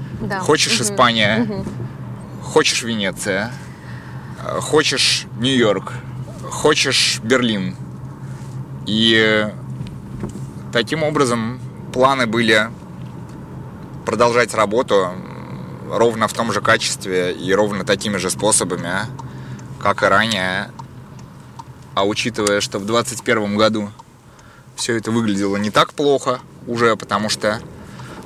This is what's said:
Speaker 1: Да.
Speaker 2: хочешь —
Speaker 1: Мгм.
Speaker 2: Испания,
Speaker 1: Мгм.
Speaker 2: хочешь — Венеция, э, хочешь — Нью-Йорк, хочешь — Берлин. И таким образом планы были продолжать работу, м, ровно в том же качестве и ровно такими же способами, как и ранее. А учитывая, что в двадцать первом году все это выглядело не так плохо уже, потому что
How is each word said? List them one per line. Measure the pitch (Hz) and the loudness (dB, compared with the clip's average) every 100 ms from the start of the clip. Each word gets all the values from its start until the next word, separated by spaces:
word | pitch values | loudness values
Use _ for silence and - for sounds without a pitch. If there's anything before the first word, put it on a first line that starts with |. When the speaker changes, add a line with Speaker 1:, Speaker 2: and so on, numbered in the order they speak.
| - - | -10 -8
Speaker 1:
Да. | 214 196 | -6 -2
Speaker 2:
хочешь — | 185 156 - 226 | 2 2 2 0
Speaker 1:
Мгм. | |
Speaker 2:
Испания, | 110 196 120 113 104 110 | 0 4 4 6 4 2
Speaker 1:
Мгм. | 226 98 - - - - - - - - | 0 -2 -6 -8 -10 -10 -12 -12 -12 -12
Speaker 2:
хочешь — | - 156 156 - | 0 2 4 0
Венеция, | 117 113 98 85 104 95 113 127 - - - - - - - - | -2 -2 -2 -2 -2 -2 -2 -8 -14 -16 -14 -14 -12 -14 -12 -10
э, | - 82 | -6 -4
хочешь — | - 151 147 131 - - - - | 2 2 2 2 0 0 -4 -4
Нью-Йорк, | 123 131 110 95 - - - - - - - | 0 4 4 4 -2 -10 -10 -10 -10 -12 -10
хочешь — | - 147 156 139 120 - - | 2 4 4 2 2 2 0
Берлин. | 113 127 120 104 95 - - - - - - - - - - - | 2 2 4 0 -2 -6 -12 -12 -12 -12 -12 -12 -10 -10 -10 -10
И | - 107 113 110 110 107 107 95 - - - - - - - - - - - | -2 2 6 6 6 4 2 -4 -10 -10 -10 -10 -12 -8 -8 -8 -10 -10 -2
таким | 120 113 151 | -2 0 0
образом | 151 151 131 117 113 123 123 - - | 0 2 2 2 -2 -6 -10 -12 -8
планы | 127 135 135 117 | 2 4 4 2
были | 117 113 110 110 - - - - - - - - - - - - - | 2 6 4 4 -4 -14 -12 -12 -12 -14 -14 -14 -12 -14 -14 -14 -8
продолжать | - 107 120 117 113 | -4 4 6 6 4
работу, | 110 104 110 127 | 4 4 4 4
м, | 104 92 90 - 85 - - - - - | 4 4 -2 -10 -12 -10 -10 -10 -12 -6
ровно | 101 117 113 107 | 4 4 4 0
в | |
том | - 117 | 0 0
же | 101 | 2
качестве | 101 113 - - 98 92 90 | 4 2 2 -4 -2 0 0
и | 87 87 | -2 2
ровно | 95 104 101 | 4 4 0
такими | 92 98 110 98 | 0 0 0 -2
же | 90 | -2
способами, | 90 104 110 92 87 87 95 110 131 - - - - - - | 0 2 2 0 -2 -2 -4 -4 -8 -12 -12 -12 -12 -12 -2
как | 101 98 | 0 2
и | 101 | 4
ранее. | 98 110 104 92 92 104 - - - - - - - - - - - - | 4 4 2 0 -2 -4 -10 -16 -16 -18 -18 -18 -18 -20 -18 -18 -18 -8
А | - 101 | 0 0
учитывая, | 107 123 113 104 101 | 0 -2 0 2 2
что | - 107 | 0 -4
в | 101 | 0
двадцать | 117 117 110 | 0 0 -4
первом | - 117 101 104 | 0 0 2 4
году | 110 110 101 - - - - - - - - - | 4 4 -4 -10 -20 -20 -20 -20 -20 -20 -20 -8
все | - 113 | -2 -2
это | 107 | 0
выглядело | 117 113 98 101 101 | 0 2 0 0 0
не | 107 | 2
так | 139 165 | 2 2
плохо | - 143 135 139 123 - - - | 2 2 2 2 -4 -6 -16 -8
уже, | 117 117 107 | 2 2 2
потому | - 101 107 | 0 -2 -2
что | - 107 113 - - - - - - | 0 0 -2 -6 -16 -16 -16 -16 -14